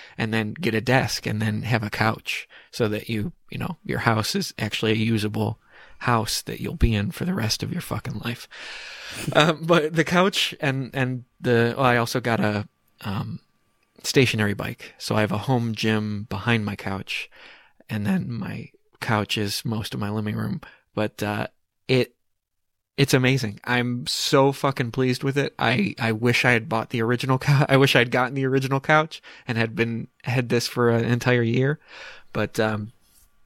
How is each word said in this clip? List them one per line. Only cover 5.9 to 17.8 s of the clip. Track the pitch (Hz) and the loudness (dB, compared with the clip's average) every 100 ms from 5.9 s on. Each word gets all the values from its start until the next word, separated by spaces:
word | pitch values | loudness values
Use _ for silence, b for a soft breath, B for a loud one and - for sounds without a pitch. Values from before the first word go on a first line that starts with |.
| b | b
house | - 117 107 - | 0 0 0 -4
that | - - | -6 -8
you'll | - 170 | -8 2
be | 117 | 2
in | 104 104 | 4 0
for | - 175 | -4 -4
the | |
rest | 185 110 - | -2 -2 -2
of | 107 | -4
your | 175 | -6
fucking | - 107 - 107 | -6 -8 -6 -8
life." | 113 120 - B B B B B B B B | -8 -8 -12 B B B B B B B B
Um, | 156 156 151 160 | 4 4 2 4
but | 170 151 165 | 4 4 0
the | |
couch | 147 175 196 - - - | 2 4 2 2 -2 -2
and, | 147 135 131 | -2 -2 -4
and | 139 127 127 - _ | -2 -2 -2 -8 _
the, | 127 117 117 120 | 2 4 4 4
oh, | |
I | 127 120 | 4 4
also | 117 131 | 2 0
got | 120 110 | 0 2
a, | 104 104 - _ _ _ | 2 0 -4 _ _ _
um, | 104 98 110 - - _ _ _ _ _ | -6 -6 -6 -10 -14 _ _ _ _ _
stationary | - 143 120 110 104 | 0 4 4 2 0
bike. | 98 101 - - - | 0 -6 -10 -16 -14
So | - 110 | -2 0
I | |
have | 107 | 0
a | 104 | 0
home | 135 123 117 | 0 0 0
gym | 107 110 107 107 104 107 | -2 0 0 -2 -6 -6
behind | 101 120 117 101 | -4 0 0 0
my | 101 | -6
couch, | 98 98 - - - b b b b b | -6 -6 -6 -10 -10 b b b b b